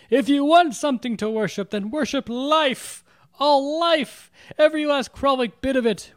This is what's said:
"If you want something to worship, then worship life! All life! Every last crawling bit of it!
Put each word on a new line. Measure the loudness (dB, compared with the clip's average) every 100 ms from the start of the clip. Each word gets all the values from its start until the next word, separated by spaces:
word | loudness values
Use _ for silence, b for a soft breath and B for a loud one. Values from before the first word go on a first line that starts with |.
| b
"If | 0 2
you | 0
want | 4 4 4
something | 0 -4 -2 -4 -6
to | -4
worship, | -4 -4 -4 -6
then | -6 -6
worship | -4 -4 -4 -6
life! | -6 0 2 0 -4 -10 -20 _ b b -2
All | 2 2 2 -2
life! | 2 0 -2 -10 -20 B B 2
Every | 2 2 0
last | -2 -2
crawling | -2 0 0 -2 -4
bit | -2 0
of | 0
it! | -2 -8